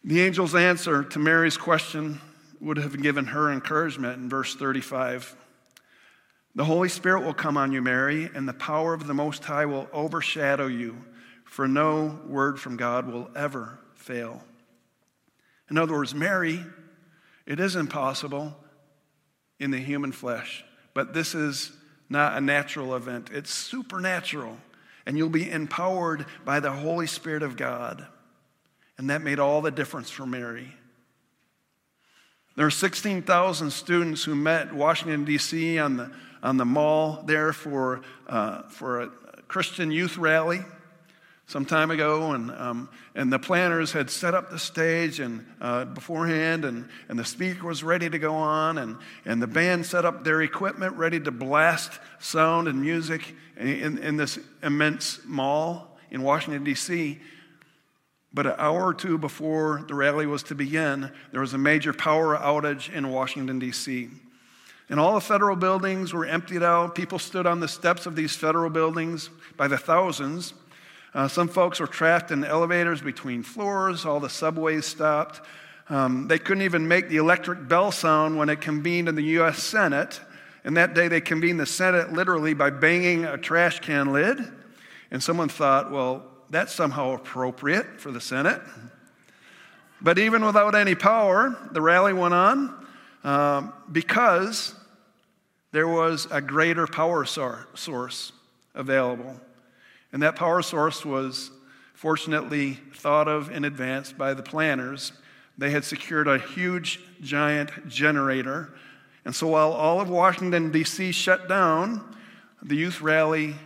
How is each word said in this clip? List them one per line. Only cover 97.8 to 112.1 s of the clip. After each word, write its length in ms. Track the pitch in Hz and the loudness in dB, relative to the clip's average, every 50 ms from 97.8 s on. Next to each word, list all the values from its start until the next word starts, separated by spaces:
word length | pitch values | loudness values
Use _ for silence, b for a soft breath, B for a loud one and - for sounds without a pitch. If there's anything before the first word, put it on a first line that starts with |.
| - - 147 123 123 123 - - - - - _ _ _ _ _ _ _ _ | -10 -8 -6 -6 -6 -8 -8 -12 -12 -12 -16 _ _ _ _ _ _ _ _
available. 640 | - 139 135 135 135 127 123 123 120 120 131 131 123 - - _ b b b b b b b b b b b | -10 -2 0 2 2 2 2 -2 -4 -8 -14 -16 -18 -20 -20 _ b b b b b b b b b b b
And 120 | b 135 151 | b 2 2
that 140 | 156 160 | 2 2
power 260 | - 175 170 170 180 170 | 2 2 2 2 2 0
source 420 | - - 156 147 160 151 - - | 0 0 2 0 0 0 -2 -6
was 460 | 151 139 135 135 131 131 - - - - B B B B B B B B | -4 -2 -2 -2 -4 -6 -8 -10 -12 -16 B B B B B B B B
fortunately 880 | - - 160 156 151 - 165 156 156 143 131 147 147 143 139 135 135 - - - | -8 -2 0 0 0 0 0 -2 -2 -2 -2 -2 -2 -2 -2 -4 -8 -14 -20 -20
thought 340 | - - 147 147 151 151 156 | -6 0 2 4 4 4 4
of 220 | 151 151 143 147 | 2 -2 -2 -4
in 160 | - 156 143 | -6 -4 -4
advance 440 | 147 147 131 127 127 131 135 139 - | -4 -4 -4 -4 -4 -4 -4 -6 -10
by 220 | - - 139 135 135 | -8 -4 -2 -2 -2
the 100 | 131 127 | -4 -6
planners. 680 | - - 156 156 156 143 131 127 127 139 135 - - - B B B B B B B B - | -8 -2 0 0 2 0 0 -2 -6 -8 -8 -10 -10 -12 B B B B B B B B -4
They 120 | 139 139 | -2 0
had 140 | 147 151 147 | 0 0 -2
secured 420 | - - - - - 165 151 151 | -2 -8 -8 -8 -2 0 2 4
a 120 | 147 135 131 | 4 4 2
huge, 600 | 131 - - 180 180 180 180 175 160 - - - - - - - | 2 -4 -6 -4 -2 -2 -2 -2 -4 -6 -8 -8 -10 -20 -20 -16
giant 680 | 165 135 143 143 151 147 147 147 147 147 - - - - | -10 -4 0 0 2 2 2 0 -2 -4 -8 -14 -14 -10
generator. 840 | 120 - 143 151 151 143 139 135 131 131 123 131 135 160 165 143 B B B B B B B B B B B | -4 2 2 4 4 4 2 2 0 0 -2 -4 -6 -6 -8 -12 B B B B B B B B B B B
And 100 | - 131 | -8 -6
so 120 | - - 160 | -2 0 2
while 240 | 160 156 156 156 160 | 4 6 6 4 4
all 280 | 120 156 156 170 185 | 4 4 4 4 4
of 80 | 202 185 | 2 2
Washington, 600 | 180 175 175 185 175 - 190 180 175 170 165 160 | 2 6 6 6 4 4 0 0 2 2 2 2
D 120 | 151 160 160 | 2 2 0
C 300 | - - - 190 185 175 | 0 -2 -2 -2 -2 -2
shut 340 | - - - 185 185 185 | -2 4 4 2 2 2
down, 720 | 175 185 196 185 170 160 160 180 214 240 214 - - | 0 2 4 4 4 4 2 0 -2 -4 -6 -8 -12